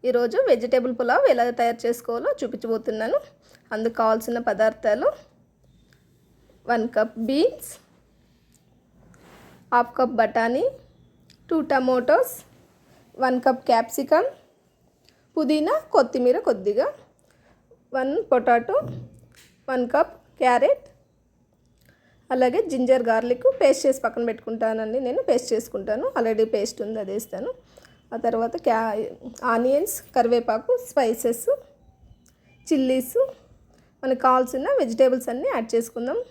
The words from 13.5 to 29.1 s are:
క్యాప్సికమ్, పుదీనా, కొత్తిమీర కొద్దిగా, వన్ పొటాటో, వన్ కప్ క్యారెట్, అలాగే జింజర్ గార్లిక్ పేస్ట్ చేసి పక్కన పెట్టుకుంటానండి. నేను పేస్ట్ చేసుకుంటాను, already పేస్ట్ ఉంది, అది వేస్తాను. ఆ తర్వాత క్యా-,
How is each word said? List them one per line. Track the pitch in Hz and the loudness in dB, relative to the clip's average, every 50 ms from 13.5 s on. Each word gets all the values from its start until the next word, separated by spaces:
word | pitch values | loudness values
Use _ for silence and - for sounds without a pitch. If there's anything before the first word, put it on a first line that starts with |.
| 254 254 - - 247 | 0 0 0 0 2
క్యాప్సికమ్, | 226 226 233 - - 269 277 311 320 440 554 - - _ _ _ _ _ _ _ _ _ _ _ _ _ _ _ _ _ _ _ | 2 2 -2 -4 -6 0 2 2 2 2 0 -6 -10 _ _ _ _ _ _ _ _ _ _ _ _ _ _ _ _ _ _ _
పుదీనా, | 330 311 247 311 302 302 339 539 640 - - - - | -2 0 0 0 0 0 0 -2 -2 -4 0 2 2
కొత్తిమీర | 269 - - 262 247 247 254 359 - - | 2 2 0 0 2 2 2 2 2 -2
కొద్దిగా, | 233 196 185 202 202 220 294 571 587 - - _ _ _ _ _ _ _ _ _ _ _ _ _ - _ _ _ - 262 | -2 0 -2 -4 -2 0 -2 -2 -4 -10 -20 _ _ _ _ _ _ _ _ _ _ _ _ _ -20 _ _ _ -6 -4
వన్ | 254 269 285 392 427 - 285 | -4 -2 -2 -4 0 0 0
పొటాటో, | 247 233 - 240 233 233 - 392 554 622 - - - - - - - - _ _ - _ _ _ _ _ - 262 | 0 4 4 2 2 2 0 -2 -2 -2 -2 -10 -12 -14 -18 -20 -20 -20 _ _ -20 _ _ _ _ _ -4 -2
వన్ | 254 247 233 - | -2 -2 0 2
కప్ | 294 320 - - - _ _ _ _ 269 | 0 0 0 -4 -20 _ _ _ _ 2
క్యారెట్, | 254 247 240 254 311 554 - - - _ _ _ _ _ _ _ _ _ _ _ _ _ _ _ _ _ _ _ _ _ _ _ _ _ _ _ _ 262 | 2 4 4 4 2 2 0 -2 -20 _ _ _ _ _ _ _ _ _ _ _ _ _ _ _ _ _ _ _ _ _ _ _ _ _ _ _ _ 0
అలాగే | 254 254 254 247 381 453 359 277 | 2 2 2 2 0 -2 -2 -2
జింజర్ | 262 254 240 262 254 240 233 | -2 2 4 4 4 4 2
గార్లిక్ | 226 226 226 240 247 247 - - 262 - | 0 0 2 -2 -4 2 2 0 2 4
పేస్ట్ | - 269 269 - - | 4 4 4 4 2
చేసి | 277 262 262 - | 0 0 2 -2
పక్కన | 226 226 - 233 233 | -4 -4 -2 -4 -4
పెట్టుకుంటానండి. | 220 220 - - 226 220 226 220 220 220 220 220 220 262 269 | -4 -6 -8 -10 -6 -4 -2 -2 -2 -4 -6 -4 -4 -4 -4
నేను | 247 262 392 494 | -2 -4 -2 0
పేస్ట్ | - 302 247 247 - 233 | 2 0 0 2 0 -2
చేసుకుంటాను, | 214 220 - - 202 196 - 214 226 330 523 539 294 | -2 -4 -4 -10 -8 -4 -4 -4 -2 -2 -4 -2 -2
already | 240 226 220 214 220 220 220 | 0 0 2 0 0 0 0
పేస్ట్ | 208 202 - - - 226 | -2 -4 -4 -6 -8 -8
ఉంది, | 208 220 220 202 | -8 -6 -8 -8
అది | 190 196 | -6 -6
వేస్తాను. | 214 226 - - 180 233 480 523 539 _ _ _ - _ - _ _ _ _ - | -8 -8 -8 -10 -10 -8 -8 -10 -12 _ _ _ -20 _ -20 _ _ _ _ -10
ఆ | 226 - | -4 -2
తర్వాత | 285 233 226 226 226 226 339 - | -2 0 0 -2 -4 -6 -2 0
క్యా-, | 277 226 220 226 226 208 214 226 - | 0 0 2 0 -2 -4 -4 -6 -8